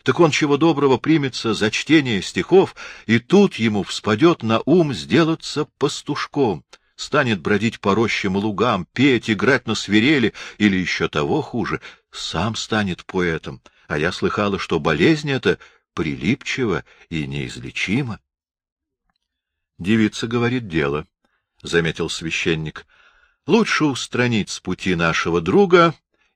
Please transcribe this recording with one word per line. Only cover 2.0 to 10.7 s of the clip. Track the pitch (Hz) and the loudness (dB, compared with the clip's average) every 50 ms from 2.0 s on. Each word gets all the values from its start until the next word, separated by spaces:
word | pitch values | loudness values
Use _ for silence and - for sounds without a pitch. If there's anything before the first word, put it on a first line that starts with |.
| 139 127 110 95 82 | 4 4 -2 -2 -4
стихов, | - - 95 87 - 160 190 170 - - - - - - - - | -4 -4 -4 0 4 4 4 4 4 0 -8 -16 -18 -18 -10 -2
и | - 110 120 | 0 0 0
тут | - - 175 202 202 185 - | 2 4 4 6 6 4 2
ему | - 113 113 107 101 92 | 0 -2 0 0 0 -4
вспадет | - - - - - 107 107 139 175 165 - - | -4 -6 -6 -2 -2 0 4 4 4 4 2 0
на | 110 113 113 - | 0 0 0 2
ум | - 156 185 165 147 127 | 2 4 4 4 2 -2
сделаться | 82 71 69 90 156 165 156 165 - - - - 143 151 - _ - | -6 -4 0 2 2 2 2 0 -4 -6 -8 -6 -6 -6 -6 _ -4
пастушком, | - 147 - - - - 147 - - - - 151 139 113 92 78 - _ - - _ _ _ | -4 -4 -4 -4 -8 -8 -6 -6 -6 -6 -2 0 0 0 0 -4 -8 _ -20 -20 _ _ _
станет | - - - - 151 139 120 110 92 | -16 -8 -2 0 0 2 2 0 0
бродить | 76 98 104 98 107 117 - - | 0 0 0 0 0 -2 -4 -2
по | - 101 98 | 0 0 2
рощам | 110 120 - - - - 196 185 | 2 2 0 0 -2 -2 -2 -2
и | 196 | 0
лугам, | 202 110 101 87 104 123 113 92 82 - - | -2 -2 -2 0 0 0 0 -2 -4 -6 -2
петь, | - 127 143 127 110 - - | 2 2 4 4 2 0 0
играть | 110 92 104 110 139 123 - | -2 0 2 2 2 2 0
на | 117 107 | -2 -6
свирели | - - - 98 107 110 139 160 139 113 95 - - - - - - | -4 -2 2 2 4 4 4 4 4 2 0 0 -2 -14 -14 -4 2
или | 104 104 | 2 2